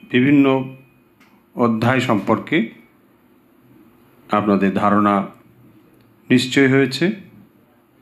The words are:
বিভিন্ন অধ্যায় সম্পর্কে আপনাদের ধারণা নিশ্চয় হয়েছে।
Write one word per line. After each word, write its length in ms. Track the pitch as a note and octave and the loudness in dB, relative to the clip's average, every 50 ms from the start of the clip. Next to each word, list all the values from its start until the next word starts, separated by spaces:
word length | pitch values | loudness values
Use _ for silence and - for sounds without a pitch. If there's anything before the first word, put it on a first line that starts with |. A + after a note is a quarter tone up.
| - - - | -10 -4 -2
বিভিন্ন 340 | B2 B2+ C#3 D3 C#3+ C#3 C3+ C3+ C3+ C3 - - - - _ _ _ _ _ _ _ _ _ _ _ _ _ _ | 0 2 4 4 4 4 2 2 0 -2 -6 -12 -18 -20 _ _ _ _ _ _ _ _ _ _ _ _ _ _
অধ্যায় 440 | - B2 A#2 A2+ A2 A2+ A#2+ C3 B2+ | -2 -2 -2 0 0 -2 -2 0 -2
সম্পর্কে 560 | B2 - A2 G2 - - A2 - - - D3 E3+ A3+ - - - - _ _ _ _ _ _ _ _ _ _ _ _ _ _ _ _ _ - - - _ _ _ _ _ _ _ _ - | -2 -2 -2 -2 -2 -2 -4 -4 -2 -4 -2 -2 -2 -4 -8 -16 -20 _ _ _ _ _ _ _ _ _ _ _ _ _ _ _ _ _ -20 -20 -20 _ _ _ _ _ _ _ _ -4
আপনাদের 440 | - G#2 G2+ G#2 G2+ F#2+ G2 F#2+ F#2 | -2 0 0 2 2 2 2 0 0
ধারণা 400 | G2 G#2 G2+ G2+ G#2 G#2 G#2 G2+ G2 G2 - - - _ - _ _ - - _ _ _ _ _ _ _ _ _ _ _ - | 0 0 2 2 2 2 2 0 0 -2 -6 -10 -20 _ -20 _ _ -20 -20 _ _ _ _ _ _ _ _ _ _ _ 0
নিশ্চয় 380 | C3 B2 B2+ B2+ - C#3 C#3 B2+ C3+ | 0 0 0 0 0 2 2 2 2
হয়েছে। 300 | C3+ C3+ B2+ - - E3+ F#3+ G#3+ - - - - - - _ _ _ _ _ _ _ _ _ _ _ | 2 0 0 -2 -2 -4 -4 -4 -6 -12 -20 -20 -20 -20 _ _ _ _ _ _ _ _ _ _ _